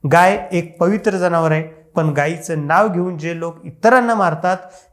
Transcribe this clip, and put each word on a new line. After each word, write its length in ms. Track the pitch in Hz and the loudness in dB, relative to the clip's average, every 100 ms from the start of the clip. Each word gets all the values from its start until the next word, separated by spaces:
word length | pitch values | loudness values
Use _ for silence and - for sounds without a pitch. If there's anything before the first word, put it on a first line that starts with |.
| 143 | 0
गाय 340 | 165 185 202 - | 4 4 2 -2
एक 280 | 175 165 - | -4 -4 -2
पवित्र 300 | 175 208 214 | 0 0 0
जनावर 420 | 190 175 170 160 | 0 0 0 0
आहे, 100 | 156 | 0
पण 460 | 160 - _ - 156 | -4 -12 _ -2 -2
गायीचं 560 | 143 147 160 165 156 147 | 0 -2 -4 -6 -6 0
नाव 220 | 165 214 | 2 2
घेऊन 300 | 175 180 165 | 0 -4 -6
जे 200 | 160 170 | -8 -6
लोक 260 | 170 165 | -8 -10
इतरांना 500 | 170 - 226 254 233 | -16 -2 2 4 2
मारतात, 420 | 226 180 156 180 185 - - _ | 0 0 -2 -2 -4 -8 -20 _